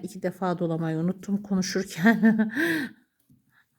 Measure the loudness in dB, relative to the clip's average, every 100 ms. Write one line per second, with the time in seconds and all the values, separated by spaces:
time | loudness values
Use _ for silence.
0 | -4 -6 -6 -4 -2 0 -2 -2 -2 0
1 | -2 -2 -4 -4 -2 -2 0 -2 -4 2
2 | 4 6 6 4 2 0 0 0 -4 -10
3 | _ _ _ _ _ _ _